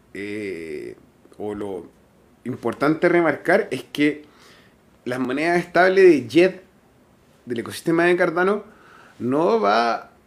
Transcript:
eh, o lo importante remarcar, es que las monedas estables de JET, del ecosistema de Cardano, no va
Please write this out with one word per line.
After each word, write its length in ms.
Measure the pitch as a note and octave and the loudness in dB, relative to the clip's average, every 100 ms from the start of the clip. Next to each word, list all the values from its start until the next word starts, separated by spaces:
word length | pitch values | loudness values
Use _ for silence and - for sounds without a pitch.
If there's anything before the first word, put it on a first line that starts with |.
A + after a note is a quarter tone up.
| _ | _
eh, 840 | F#2 G#2 G#2+ G2+ E2 E2 D2+ A#1 A1 _ _ _ - | -14 -10 -8 -8 -10 -10 -10 -12 -16 _ _ _ -12
o 160 | G#2 | -10
lo 320 | G#2 G#2 F#2+ - _ _ _ _ _ | -8 -8 -10 -12 _ _ _ _ _
importante 640 | A#2 B2 A#2 A2 C#3+ D#3 F3 | -12 -6 -6 -2 -2 2 2
remarcar, 600 | E3+ E3 C#3 - F#3 - | 2 2 -2 0 0 0
es 140 | C3 | -8
que 400 | - - D3 D3 - - - - _ _ _ _ | -8 -2 -2 -2 -12 -20 -20 -20 _ _ _ _
las 140 | - B2+ | -8 -6
monedas 380 | B2+ C3+ E3 F3 | -4 -2 0 -2
estables 460 | E3+ E3 F#3 F#3+ | 0 2 4 6
de 240 | F#3 D3+ A#2 | 6 6 4
JET, 340 | C#3+ F#3 F#3 - _ _ _ _ _ _ _ - | 2 2 0 -18 _ _ _ _ _ _ _ -10
del 140 | A#2 | -8
ecosistema 440 | G#2 G2+ - E3 | -8 -8 -2 2
de 120 | F3 F3+ | 2 2
Cardano, 480 | F3+ E3 F#3 G#3 - - - - - - | 0 0 0 -2 -6 -20 -20 -20 -20 -8
no 400 | A#2 C#3 F3 A3+ | -4 0 0 0
va 500 | G3+ G3+ A#2 A2 - _ | 2 2 2 -2 -8 _